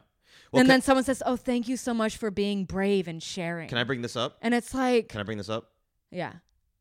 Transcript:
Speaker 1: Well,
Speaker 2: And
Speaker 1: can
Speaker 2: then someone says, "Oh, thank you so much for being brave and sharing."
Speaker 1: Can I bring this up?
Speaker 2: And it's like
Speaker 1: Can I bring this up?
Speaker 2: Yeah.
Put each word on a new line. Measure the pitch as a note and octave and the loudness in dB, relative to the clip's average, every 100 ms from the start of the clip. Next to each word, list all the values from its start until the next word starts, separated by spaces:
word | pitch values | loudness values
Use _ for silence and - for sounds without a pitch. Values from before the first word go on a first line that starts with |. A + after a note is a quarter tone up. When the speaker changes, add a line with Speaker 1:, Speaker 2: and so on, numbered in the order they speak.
| _ _ _ - - | _ _ _ -20 0
Speaker 1:
Well, | C4 | 6
Speaker 2:
And | B3+ | 8
Speaker 1:
can | |
Speaker 2:
then | C4 | 8
someone | C4+ C4 | 6 4
says, | C4+ C4 - | 2 -2 -2
"Oh, | B3 | -2
thank | - B3 A#3 | -2 -2 -2
you | B3+ | -4
so | - | -4
much | A#3 A3 - | -2 -2 -2
for | A3 | -6
being | F#3+ G3+ G3+ F#3 | -2 -2 -2 -4
brave | F#3+ G3 G3+ F3 | -2 0 2 0
and | E3 | -8
sharing." | - - E3+ E3+ D#3 | -10 -8 -6 -6 -4
Speaker 1:
Can | A#2+ | -2
I | |
bring | B2 B2+ | -2 -2
this | A#2+ - | -4 -4
up? | B2+ - | -4 -4
Speaker 2:
And | A3+ | 0
it's | A#3+ - | 0 -2
like | C4 B3+ B3 - | -2 2 2 0
Speaker 1:
Can | G#2+ | -6
I | |
bring | G2+ G#2+ | -6 -6
this | G2+ | -4
up? | A2 - _ _ _ _ | -6 -8 _ _ _ _
Speaker 2:
Yeah. | F3+ D3+ E3+ _ _ _ _ | -10 -10 -10 _ _ _ _